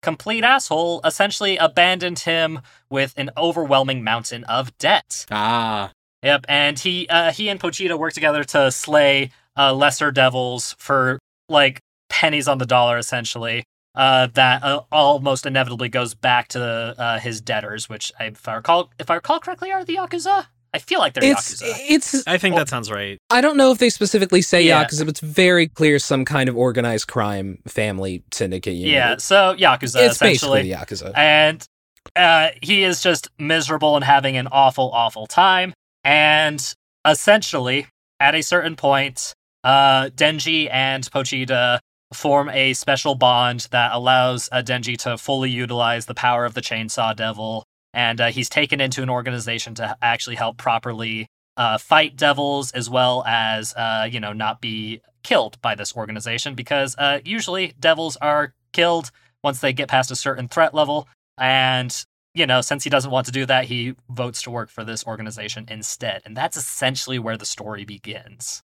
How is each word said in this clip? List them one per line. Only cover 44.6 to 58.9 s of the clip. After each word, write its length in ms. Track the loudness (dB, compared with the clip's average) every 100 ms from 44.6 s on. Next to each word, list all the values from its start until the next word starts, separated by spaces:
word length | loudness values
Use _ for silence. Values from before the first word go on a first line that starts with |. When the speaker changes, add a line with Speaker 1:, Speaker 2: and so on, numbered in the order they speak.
Speaker 1:
Denji 360 | -2 -4 -4 -6
to 180 | -6 -6
fully 320 | -4 -2 -2
utilize 560 | -4 -4 0 0 0 -6
the 80 |
power 320 | -2 0 0 -2
of 80 |
the 80 | -6
Chainsaw 540 | -8 -6 -6 -4 -4 -2
Devil. 480 | -6 -6 -8 -10 -12 _ _
And, 260 | -2 -2 0
uh, 80 | -2
he's 220 | -2 -4
taken 320 | -2 -2 0
into 200 | -2 -2
an 80 | -4
organization 640 | -4 -4 -8 -6 -8 -8 -8
to 200 | -8 -2
actually 340 | 0 0 -4 -4
help 220 | -6 -4
properly, 720 | -2 -2 -4 -8 -6 -8 -10 _ _ -4
uh, 200 | -2 -2
fight 380 | 2 2 2 0
devils, 560 | 0 2 0 -4 -6
as 180 | -8 -4
well 340 | 0 2 0 -2
as, 480 | -2 -2 -4 -6 -6
uh, 320 | -4 -4 -4
you 80 | -6
know, 140 | -10
not 280 | -6 -6 -6
be 380 | -10 -10 -10 -12 _ _
killed 380 | -2 0 0 -6
by 140 | -6 -4
this 200 | -8 -10
organization, 580 | -10 -10 -8 -8 -8 -10
because, 400 | -4 -2 -2 -2
uh, 220 | -2 -2
usually 500 | -6 -8 -6 -6 -6 -2
devils 380 | 0 2 -2 -4
are 360 | -2 0 -2 _ _
killed 360 | 0 2